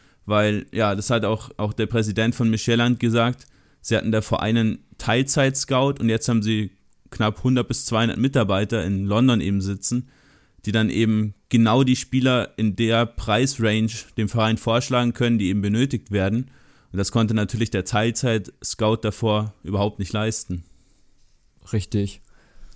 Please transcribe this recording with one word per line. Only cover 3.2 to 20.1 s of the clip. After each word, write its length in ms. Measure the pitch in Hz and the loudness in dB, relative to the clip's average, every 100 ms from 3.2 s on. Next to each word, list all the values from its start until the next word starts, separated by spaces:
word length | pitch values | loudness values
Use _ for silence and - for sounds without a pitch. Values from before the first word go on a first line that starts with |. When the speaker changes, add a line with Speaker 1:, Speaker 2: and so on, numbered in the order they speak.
| 117 120 - _ _ _ | 0 -2 -10 _ _ _
Speaker 1:
sie 140 | - 110 | -2 -2
hatten 160 | 104 | 0
davor 320 | 110 - 98 | -2 0 -2
einen 360 | 107 117 110 - - - | 0 2 0 -2 -10 -10
Teilzeit-Scout 1000 | - 117 139 - 135 135 - 131 139 139 | -2 0 2 2 0 0 -2 0 0 0
und 100 | 117 | 0
jetzt 180 | 110 - | 0 0
haben 160 | 117 | 0
sie 280 | 104 110 104 - _ _ _ | 0 -2 -4 -8 _ _ _
knapp 340 | - 107 104 | -2 -2 0
hundert 260 | 127 127 117 | 0 0 0
bis 160 | - - | -4 -2
zweihundert 340 | 110 113 - | 0 0 0
Mitarbeiter 640 | 131 139 101 95 104 117 | 0 2 2 0 0 -2
in 220 | 90 98 98 | -2 -2 0
London 340 | 104 127 117 | 2 4 2
eben 220 | 80 101 | 0 -2
sitzen, 480 | 95 98 - 123 123 _ _ _ _ _ - | -2 -4 -4 -4 -6 _ _ _ _ _ -4
die 80 | |
dann 160 | 107 110 | 0 0
eben 440 | 85 110 107 107 - _ | 2 2 2 0 -6 _
genau 360 | 120 113 120 | 2 4 4
die 120 | 131 127 | 4 2
Spieler 640 | - 131 127 123 - - | 0 0 2 2 -2 -2
in 180 | 107 92 | -2 0
der 300 | 113 113 117 | 2 2 0
Preisrange 840 | - - 107 135 - 110 107 110 - - - | -2 -2 0 0 0 0 2 0 -4 -10 -4
dem 100 | 107 | -2
Verein 300 | 113 110 113 | 0 0 0
vorschlagen 560 | - 113 131 127 120 | 0 -2 0 0 0
können, 260 | 113 120 117 | 0 0 2
die 80 | 92 | 2
eben 140 | 104 | 0
benötigt 500 | 101 107 139 117 - | 0 2 0 -2 -2
werden. 400 | 101 95 113 135 - - _ _ | 0 0 0 -4 -12 -20 _ _
Und 60 | 92 | -4
das 160 | 98 | 0
konnte 200 | 117 110 | 2 2
natürlich 360 | 107 104 107 110 | 2 0 -2 -2
der 160 | 101 90 | -2 -2
Teilzeit-Scout 1120 | 107 113 113 131 113 95 - - - 110 110 | 0 0 0 0 0 -4 -10 -10 -2 0 0
davor 500 | 107 - 113 107 110 - | -2 -2 0 0 -2 -8
überhaupt 360 | 80 98 104 - | -6 -2 -2 -2
nicht 120 | 98 | -6